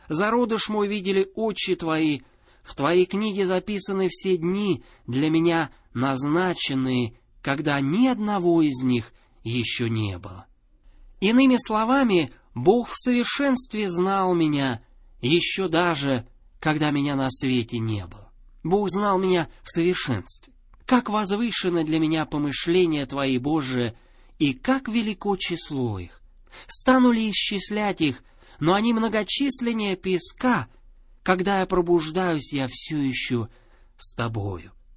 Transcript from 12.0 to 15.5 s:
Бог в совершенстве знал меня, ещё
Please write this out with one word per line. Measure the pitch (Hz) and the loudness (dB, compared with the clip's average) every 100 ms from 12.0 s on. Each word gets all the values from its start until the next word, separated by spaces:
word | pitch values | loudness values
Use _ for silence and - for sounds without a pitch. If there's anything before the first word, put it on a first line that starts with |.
| 247 180 143 - _ | 4 4 2 -6 _
Бог | 120 135 240 233 | 0 4 4 2
в | - | -4
совершенстве | 247 240 233 - 285 254 - 214 202 | 0 2 0 0 0 0 -2 -4 -2
знал | 170 185 196 185 | 0 0 2 2
меня, | 170 156 147 135 113 - - - - | 2 2 2 0 -4 -8 -20 -20 -6
ещё | 120 170 - | 2 2 2